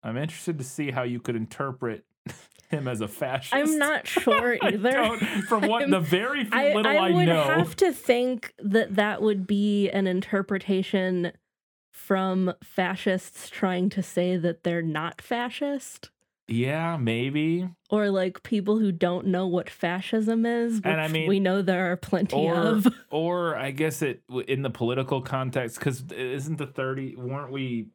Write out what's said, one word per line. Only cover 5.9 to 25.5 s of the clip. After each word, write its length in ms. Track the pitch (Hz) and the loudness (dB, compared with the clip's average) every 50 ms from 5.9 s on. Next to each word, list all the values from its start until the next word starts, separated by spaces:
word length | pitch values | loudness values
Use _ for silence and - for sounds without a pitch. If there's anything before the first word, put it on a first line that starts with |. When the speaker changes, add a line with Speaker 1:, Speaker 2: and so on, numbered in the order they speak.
Speaker 1:
the 80 | 190 190 | 2 2
very 440 | 165 143 175 180 214 247 285 294 254 | 4 2 2 2 2 0 -2 -2 -2
few 140 | 208 220 240 | 0 2 2
Speaker 2:
I, 140 | 277 285 294 | 4 4 4
Speaker 1:
little 140 | 208 214 254 | 4 4 4
Speaker 2:
I 40 | - | 4
Speaker 1:
I 160 | 202 190 190 | 4 4 6
Speaker 2:
would 160 | 175 175 180 165 | 6 6 6 6
Speaker 1:
know. 160 | 170 160 151 | 6 4 4
Speaker 2:
have 320 | 139 - 330 349 - - - | 4 4 4 2 0 4 4
to 140 | 392 359 | 4 4
think 640 | 269 - - - 247 240 247 254 254 220 - - _ - | 4 0 2 2 2 4 4 0 -2 -4 -6 -12 _ -6
that 360 | - 202 196 226 220 - 202 | -4 2 2 2 2 2 2
that 260 | 190 208 208 202 - | 0 2 2 0 0
would 260 | - 214 214 196 185 185 | 0 0 0 0 0 -2
be 420 | 208 202 202 208 208 202 202 196 | 0 2 2 2 2 2 2 2
an 160 | - 202 190 190 | 2 0 0 2
interpretation 1200 | 180 180 196 - - 196 196 - 202 190 - - 196 185 190 - - 196 185 185 185 180 175 175 - - _ _ _ _ _ _ _ _ _ _ | 0 0 -2 0 -2 -2 0 0 -4 -4 0 0 0 0 0 0 0 0 0 2 0 0 -2 -2 -4 -10 _ _ _ _ _ _ _ _ _ _
from 600 | _ - - - 196 190 190 190 185 190 185 180 175 _ - | _ -20 -2 0 0 2 2 2 2 2 0 0 -2 _ -12
fascists 880 | - - - 185 180 190 185 - 202 185 185 - - - - - - | -8 -2 -2 0 0 -2 -2 0 0 0 0 -2 -8 -18 -18 -18 -14
trying 400 | - - - 190 180 180 185 202 | -6 -2 -2 0 0 2 0 0
to 120 | - - | 0 -2
say 360 | 185 - - - 180 180 180 180 | -6 -4 -2 0 0 0 0 0
that 260 | 160 175 165 - _ | 0 -2 -2 -2 _
they're 180 | 180 170 170 | -2 -2 0
not 400 | 165 165 151 151 160 170 - - | -2 -2 -2 -2 -4 -6 -8 -10
fascist. 880 | - - 247 233 240 247 233 - 294 285 285 277 - - - - - - _ _ _ _ _ _ _ - | -8 -6 -4 -4 -4 -6 -6 -6 -4 -4 -4 -6 -8 -12 -18 -18 -20 -20 _ _ _ _ _ _ _ -4
Speaker 1:
Yeah, 500 | 117 117 120 131 143 160 165 170 170 156 | -2 0 0 0 0 -2 -2 -2 -2 0
maybe. 720 | 123 113 113 113 123 135 139 151 151 160 165 175 185 180 175 _ _ _ | 0 0 0 0 -2 -2 -2 0 0 2 0 0 -2 -4 -8 _ _ _
Speaker 2:
Or, 200 | - 214 208 202 | 0 0 2 2
like, 340 | 196 190 185 185 185 - _ | 2 2 0 0 -4 -6 _
people 360 | - - 208 185 202 214 226 | -2 -2 0 2 2 2 2
who 120 | 220 202 | 2 2
don't 360 | 180 165 - 180 175 180 - 190 | 2 2 0 0 0 0 0 0
know 200 | 180 180 190 185 | 2 2 2 2
what 220 | 175 180 - - | 0 0 -2 -2
fascism 760 | - - - 170 175 185 185 - - 220 220 208 226 226 226 | -8 -4 -2 -2 -2 -2 -4 -2 -2 0 2 2 2 2 2
is, 300 | 233 233 240 233 233 233 214 | 2 2 0 0 0 0 0
which 80 | 190 | 0
Speaker 1:
And 140 | 151 160 156 | 0 0 0
I 80 | 156 156 | 0 0
mean, 220 | 156 160 160 165 | 0 0 2 4
Speaker 2:
we 100 | 196 196 | 4 4
know 220 | 196 185 185 196 | 4 4 2 2
there 300 | 196 170 185 180 185 175 | 2 2 2 2 2 0
are 40 | 180 180 | -2 -2
plenty 380 | - - - 185 185 - - | -2 -2 0 0 0 2 2
Speaker 1:
or, 200 | 139 151 165 170 | 2 2 4 4
Speaker 2:
of. 320 | 170 170 - - 214 190 247 - - | 4 4 4 4 4 4 2 2 2
<laughs> 100 | - _ | -14 _
Speaker 1:
or 460 | - 151 160 170 175 180 175 165 156 | -2 -2 0 0 0 0 0 0 -2
I 160 | 113 127 139 | -2 -4 -4
guess 300 | 139 131 156 156 139 - | -2 0 0 0 0 0
it 240 | 160 143 120 - _ _ | -2 -2 -2 -4 _ _
w-, 180 | 127 127 - - | -6 -6 -2 -2
in 140 | 135 131 | -2 -2
the 80 | 139 131 | -2 -4
political 520 | 113 - 123 117 123 131 135 131 143 135 | -2 -2 -2 0 0 0 0 0 -2 -2
context, 580 | 127 - - 135 131 131 | -2 -2 -4 -4 -4 -2